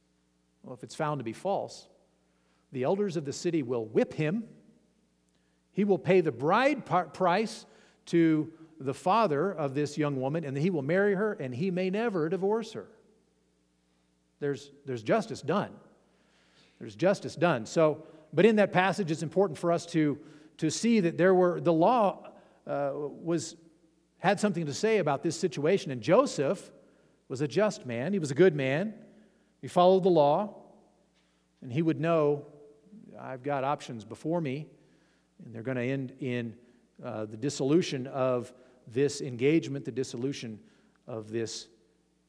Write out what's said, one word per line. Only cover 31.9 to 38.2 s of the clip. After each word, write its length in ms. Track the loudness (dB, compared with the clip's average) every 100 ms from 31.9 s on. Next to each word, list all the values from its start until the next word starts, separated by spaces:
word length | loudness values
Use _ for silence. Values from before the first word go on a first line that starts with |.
| 0
know, 460 | 2 2 2 0 -4 -20 -20 -20 _ -20 -20 -16
"I've 280 | -14 -10
got 180 | -4 -2
options 420 | -2 -4 -6 -12
before 360 | -12 -10 -4 -2
me, 260 | -2 -6 -8 -18 _ _ _ _ _ -20
and 100 | -16
they're 80 | -10
gonna 200 | -6 -4
end 320 | -2 -2 -6 -8
in, 380 | -6 -4 -4 -10 -20 _ _ -16
uh, 220 | -10 -8 -8
the 100 | -6
dissolution 720 | -6 -2 2 2 2 -4 -6
of 440 | -2